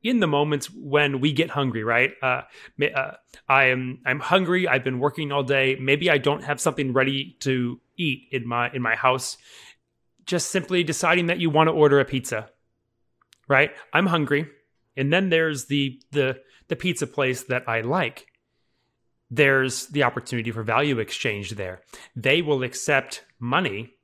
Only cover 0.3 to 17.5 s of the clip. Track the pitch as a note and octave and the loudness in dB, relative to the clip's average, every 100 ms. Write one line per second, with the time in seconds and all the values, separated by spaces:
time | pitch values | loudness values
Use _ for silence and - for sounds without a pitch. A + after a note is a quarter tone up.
0.3 | D3 D3+ D3 - - D3 C#3+ D3 C3+ C#3+ | 2 2 -2 -4 -14 0 2 2 0 0
1.3 | C#3 E3 C#3+ C3+ A#2 A2 A#2 C3+ - C3 | 0 -2 0 -2 -2 0 2 2 0 -2
2.3 | B2+ - - - - C#3+ C3+ C3 - _ | -2 -6 -20 -20 -4 -2 -2 -6 -10 _
3.3 | - - C3+ C3 B2+ B2+ B2+ B2+ B2+ - | -20 2 4 4 2 -4 -6 -4 -4 2
4.3 | F#3+ F3 F3+ F3+ C3 B2+ B2+ C#3+ D3+ D3 | 2 2 0 2 0 0 0 -2 -2 -4
5.3 | C#3+ C3 C#3 C3 C3+ C3 C#3+ F3 C#3+ B2+ | -2 0 2 2 0 0 2 4 2 2
6.3 | D3 C#3+ C#3+ E3+ D3 C3+ B2+ C3+ C3+ D#3 | 0 -4 -2 -2 -2 0 2 0 -2 -8
7.3 | - C#3 C3 A#2+ B2 _ - E3 B2+ _ | -6 -2 -2 -2 -6 _ -4 -4 -4 _
8.3 | C3 A#2 A#2+ A#2+ C3 A#2+ A2+ C3 C3 - | -8 -4 -2 -2 -2 -2 2 2 0 -4
9.3 | - - - - _ _ _ _ _ - | -12 -20 -20 -20 _ _ _ _ _ -6
10.3 | F3 - F#3+ - F3+ D#3+ D3+ E3+ F3+ E3+ | -4 -2 -4 -2 -2 0 0 2 2 0
11.3 | F3 E3 D3 D#3+ D#3+ D3 C#3 C3 C3+ - | 0 2 4 4 6 6 6 2 -4 -4
12.3 | A2 G#2+ _ _ _ _ _ _ _ _ | -8 -8 _ _ _ _ _ _ _ _
13.3 | _ - C3+ D3 - - D#3 F#3 E3+ C#3+ | _ 0 2 2 -2 -2 0 2 0 0
14.3 | D3 D#3+ _ _ _ _ - C#3 F3 F#3+ | 0 -2 _ _ _ _ -4 0 2 2
15.3 | E3 D#3+ C#3+ - C#3+ C#3 C3 _ C#3+ C3+ | 2 2 -2 -4 -2 -2 -6 _ 0 0
16.3 | C3 _ _ _ - F3+ F3 C3+ - C3 | -2 _ _ _ -4 -2 -2 -4 -2 -2
17.3 | B2+ - | -2 -4